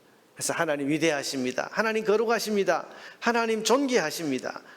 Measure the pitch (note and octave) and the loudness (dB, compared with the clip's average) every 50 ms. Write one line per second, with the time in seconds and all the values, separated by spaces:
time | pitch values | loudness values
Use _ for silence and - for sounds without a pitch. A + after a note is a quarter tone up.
0 | _ _ _ _ _ _ _ - - - C3 - E3+ D#3+ D3 C#3+ C#3 C#3 D#3 D3+ | _ _ _ _ _ _ _ -8 -4 -4 0 0 0 0 0 -2 0 -2 0 2
1 | D3+ E3 D3 C#3 C3 - - C3+ B2+ B2+ B2+ - C#3+ - - - G#3+ A3 A3 A3 | 2 0 0 0 -4 -4 -4 -2 -2 -2 -2 -2 -4 -2 -2 -2 0 0 -2 -2
2 | G#3+ F#3+ G#3 A3 A#3 A3 A#3 G#3 - G#3+ G#3+ G3+ F#3+ F3 E3 C#3+ - - - - | 0 2 2 2 2 0 0 0 0 0 0 0 2 2 0 0 -2 -8 -16 -18
3 | - - - - - A#3 A3+ A#3 A#3 A3+ A3+ G#3+ A3 - A3+ C#4 C#4+ C4 B3+ G#3 | -18 -20 -16 -2 2 4 4 4 4 2 0 0 4 4 4 4 4 2 2 2
4 | D#3+ D3+ - - E3 D3 C3 B2 - - - - - - - | 2 0 -4 -4 -2 -2 -2 -2 -4 -6 -8 -8 -14 -18 -20